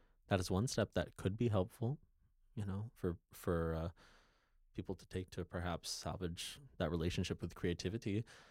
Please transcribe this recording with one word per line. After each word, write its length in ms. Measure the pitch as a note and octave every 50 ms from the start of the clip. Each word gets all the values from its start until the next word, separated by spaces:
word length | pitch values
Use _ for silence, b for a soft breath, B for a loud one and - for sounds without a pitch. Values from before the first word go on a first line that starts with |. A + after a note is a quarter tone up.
| _ _ _ _ _ -
that 140 | G#2 F#2+
is 100 | F#2 -
one 160 | F#2+ F#2 A2 C3
step 220 | - - G#2 - -
that 200 | F#2 E2+ - -
could 220 | - - G2 G2 A2
be 100 | A#2+ A#2+
helpful, 520 | G#2+ G#2+ A2 A2 - - A2+ A#2 D3 - - - _ _ _ _ _ _ _ - -
you 100 | - G2+
know, 260 | G2 F#2+ G2+ A2 A#2 - -
for, 180 | - F2+ F2 F2+ _ _
for, 440 | - - - - F2 E2 E2 E2 D#2+
uh, 140 | D#2+ D#2+ F2 - b b b b b b b b b b b b b b _ -
people 220 | - G2+ - G2
to 100 | - - -
take 200 | - F#2+ F#2 -
to 140 | - - F2
perhaps 460 | - - F2+ F2 F2+ E2+ D#2+ - -
salvage 680 | - - - F2 F2 - F#2 E2+ E2+ - - - - - C#3+ C3 - -
that 120 | F2+ D#2
relationship 520 | E2 E2+ D#2+ E2+ - - F#2 - F2 -
with 120 | - E2+ -
creativity. 720 | - - F2+ E2+ - - F#2 F#2+ A#2 - A2+ G2 G#2+ A#2+ b b b b b